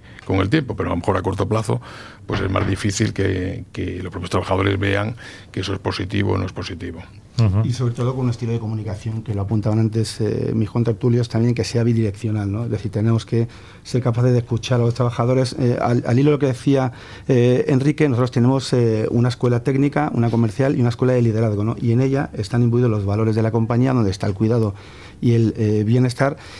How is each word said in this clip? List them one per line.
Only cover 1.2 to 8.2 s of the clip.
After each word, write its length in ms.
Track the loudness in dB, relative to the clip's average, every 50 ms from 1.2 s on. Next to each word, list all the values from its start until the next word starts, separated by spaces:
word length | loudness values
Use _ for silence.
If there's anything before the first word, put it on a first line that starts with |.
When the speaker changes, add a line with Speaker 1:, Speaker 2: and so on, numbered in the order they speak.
Speaker 1:
corto 260 | 0 -2 -2 -2 -2
plazo 320 | -2 0 -2 0 -2 -2 -4 -4 -10 -18 -18 -18 -18 -20 -18 -8
pues 140 | -6 -4 -4
es 100 | -2 -2
más 160 | -2 -2 0
difícil 460 | -2 -2 -2 -2 -2 0 0 -2 -2 0
que, 520 | -2 -2 -2 0 -2 -4 -4 -6 -8 -12 -12 -10
que 300 | -8 -6 -6 -6 -8 -10
los 80 | -10
propios 200 | -10 -10 -8 -2
trabajadores 480 | -2 -2 0 0 0 2 2 2 0 0
vean 360 | 0 0 0 0 -2 -4 -6 -8 -14 -18 -18 -20 -18 -12 -8
que 80 | -8
eso 140 | -6 -4 -6
es 40 | -4
positivo 540 | -4 -4 -4 -4 -6 -4 -2 -2 0 0 0
o 60 | 0
no 80 | -2
es 60 | -4 -6
positivo. 480 | -8 -10 -10 -10 -10 -10 -12 -12 -12 -16 -18 -20 -20 -20 -10 -2 0
Speaker 2:
Ujú. 220 | 2 2 2 2 0
Speaker 3:
Y 80 | 0 -2
sobre 220 | -2 -2 -4 -2
todo 220 | -2 -2 -2 -2
con 80 | -2